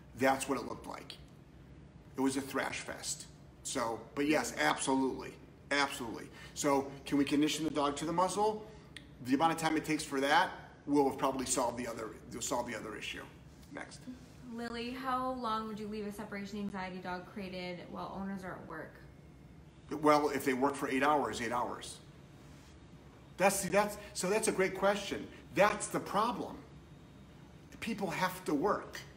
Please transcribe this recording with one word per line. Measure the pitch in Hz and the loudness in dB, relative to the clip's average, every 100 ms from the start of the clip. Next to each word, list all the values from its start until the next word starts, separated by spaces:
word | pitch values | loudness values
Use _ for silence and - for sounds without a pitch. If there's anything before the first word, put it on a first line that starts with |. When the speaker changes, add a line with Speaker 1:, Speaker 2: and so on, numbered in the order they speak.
| - 113 | -14 2
Speaker 1:
that's | 131 131 - | 2 4 0
what | 131 | -2
it | 113 | -4
looked | - - | -10 -10
like. | - - - - - - - - - - - - - | -12 -12 -16 -18 -20 -20 -20 -20 -20 -20 -20 -10 0
It | |
was | 135 135 | 0 0
a | |
thrash | - 131 - - | -2 -2 -2 -4
fest. | - - - - - - - - | -8 -8 -6 -8 -10 -18 -20 -12
So, | - 135 117 110 - | -6 -2 -2 -4 -6
but | - 147 | 0 4
yes, | 147 - - | 4 2 2
absolutely, | 151 - - 135 131 101 - - - - - | 2 2 2 2 2 -2 -8 -14 -20 -16 -2
absolutely. | 143 143 - 117 101 - - - | 2 2 -2 -6 -8 -12 -14 -12
So | - 147 139 139 - - | 0 4 4 2 -6 0
can | 143 | 2
we | |
condition | 139 143 151 147 | 4 4 4 2
the | 156 | -2
dog | 151 143 139 | 0 0 0
to | 160 | 0
the | |
muzzle? | 170 185 190 214 214 - - - - - - 120 | 2 2 4 2 0 -6 -16 -18 -18 -18 -10 2
The | 139 | 4
amount | 165 | 4
of | 160 | 4
time | 160 156 | 2 2
it | 156 | 2
takes | 151 | 0
for | - 139 | 0 0
that | 139 156 185 - - - - | 4 6 4 -2 -14 -10 2
will | 143 135 | 4 4
have | - | 4
probably | 139 131 123 | 0 0 0
solved | - 120 120 | 0 0 -2
the | 120 | -6
other, | 113 110 110 - 123 | -6 -8 -10 -12 -8
solved | - 123 113 | -2 -2 -2
the | 110 | -6
other | 107 107 | -6 -8
issue. | - - - - - - - | -8 -8 -12 -16 -20 -20 -14
Next. | - - - - 254 - - 247 | -12 -12 -14 -14 -16 -16 -18 -12
Speaker 2:
Lily, | 226 233 233 240 | -8 -8 -6 -6
how | 262 262 254 254 | -6 -2 0 0
long | 254 233 220 220 | -2 -2 -2 -4
would | 208 | -6
you | 214 | -6
leave | 214 208 | -6 -6
a | |
separation | 202 202 202 196 214 | -8 -8 -8 -6 -6
anxiety | 202 190 185 185 | -4 -6 -6 -8
dog | 185 180 180 | -6 -8 -8
crated | 214 185 185 180 175 - | -10 -8 -6 -6 -6 -8
while | 190 175 190 | -8 -8 -6
owners | 196 196 | -6 -6
are | 185 | -8
at | - - | -10 -10
work? | 160 135 - - - - - - - - - - | -10 -12 -14 -20 -20 -20 -20 -20 -20 -20 -18 -8
Speaker 1:
Well, | 151 151 147 147 | 4 8 8 6
if | 131 | 2
they | 135 | 2
work | 127 139 139 | 4 2 2
for | 131 | 0
eight | 131 | 4
hours, | 143 151 117 104 | 4 4 2 -2
eight | 117 | -2
hours. | 120 113 104 - - - - - - - - - - - - - - - - | 0 -2 -4 -10 -14 -18 -20 -20 -20 -20 -20 -20 -20 -20 -20 -20 -20 -10 4
That's, | 190 196 185 | 4 4 2
that's, | 196 208 - - | 4 4 0 -10
so | - 185 | -2 2
that's | 214 214 | 2 4
a | |
great | 180 185 - | 4 2 4
question. | 196 202 - 110 - - - 127 | 2 2 0 -6 -8 -14 -2 4
That's | 208 208 - | 4 4 -2
the | 156 | -4
problem. | - 196 233 202 - - - - - - - - - - - - - - | -2 0 2 0 -6 -10 -14 -18 -20 -20 -20 -20 -20 -20 -20 -20 -20 -8
People | - 196 190 | -6 -2 -2
have | 147 180 - - | 0 -2 -2 -2
to | |
work. | 147 196 180 - - - | 2 2 0 -4 -12 -14